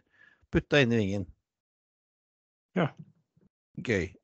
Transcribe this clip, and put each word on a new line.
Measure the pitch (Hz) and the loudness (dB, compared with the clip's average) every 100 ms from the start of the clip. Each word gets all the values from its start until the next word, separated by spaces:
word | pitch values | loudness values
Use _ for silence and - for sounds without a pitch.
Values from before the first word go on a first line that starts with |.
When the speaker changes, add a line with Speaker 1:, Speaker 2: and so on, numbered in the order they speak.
| - _ _ _ _ | -4 _ _ _ _
Speaker 1:
putta | 170 - 147 | -4 2 2
inn | 120 | 4
i | 117 | 2
vingen. | 95 101 92 - _ _ _ _ _ _ _ _ _ _ _ _ _ 185 | 0 -4 -8 -16 _ _ _ _ _ _ _ _ _ _ _ _ _ -4
Speaker 2:
Ja. | 156 - - _ _ _ _ _ _ - | -4 -6 -20 _ _ _ _ _ _ -10
Speaker 1:
Gøy. | 151 101 80 - | -2 -2 -2 -4